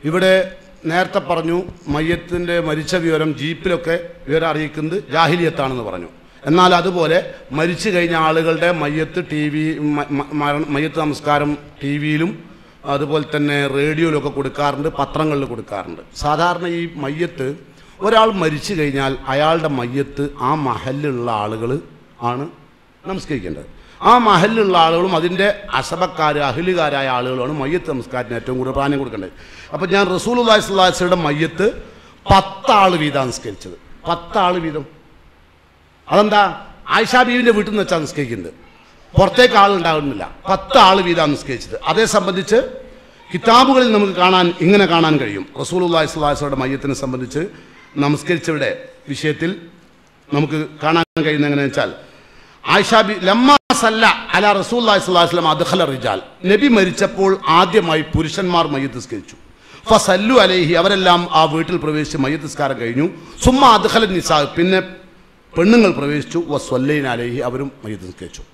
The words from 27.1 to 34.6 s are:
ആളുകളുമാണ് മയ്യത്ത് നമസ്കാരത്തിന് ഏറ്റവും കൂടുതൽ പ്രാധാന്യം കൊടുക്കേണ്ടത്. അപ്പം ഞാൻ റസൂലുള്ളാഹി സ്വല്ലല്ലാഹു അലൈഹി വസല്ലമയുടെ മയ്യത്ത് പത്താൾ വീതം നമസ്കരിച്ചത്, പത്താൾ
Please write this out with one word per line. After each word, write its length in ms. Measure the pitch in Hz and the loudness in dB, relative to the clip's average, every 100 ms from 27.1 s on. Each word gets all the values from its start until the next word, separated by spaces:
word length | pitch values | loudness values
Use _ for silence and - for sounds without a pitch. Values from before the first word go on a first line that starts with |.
| 127 | -2
ആളുകളുമാണ് 380 | 127 127 123 151 | -2 -4 -6 -4
മയ്യത്ത് 260 | 135 175 170 | -4 -4 -4
നമസ്കാരത്തിന് 420 | 131 113 127 113 117 | -8 -6 -8 -6 -8
ഏറ്റവും 160 | 120 127 | -6 -6
കൂടുതൽ 160 | 127 131 | -4 -2
പ്രാധാന്യം 240 | 139 143 | -2 -2
കൊടുക്കേണ്ടത്. 300 | 131 104 92 - - - - | -4 -8 -12 -14 -20 -20 -12
അപ്പം 140 | 160 180 | -8 -2
ഞാൻ 100 | 190 196 180 | 0 2 0
റസൂലുള്ളാഹി 440 | 214 247 233 214 | -2 0 4 2
സ്വല്ലല്ലാഹു 260 | - 196 185 | 2 2 2
അലൈഹി 100 | - | 2
വസല്ലമയുടെ 240 | 180 180 156 | 0 0 0
മയ്യത്ത് 380 | 147 160 160 - - - - - - - | -2 -4 0 -2 -2 -16 -20 -20 -18 2
പത്താൾ 600 | 196 - - - 214 190 175 | 2 2 -6 2 4 4 2
വീതം 180 | 151 139 131 | -2 -2 -4
നമസ്കരിച്ചത്, 500 | - 113 98 95 85 - - - | -6 -12 -14 -16 -18 -20 -14 -6
പത്താൾ 460 | 170 - 220 180 185 | -6 -4 0 0 0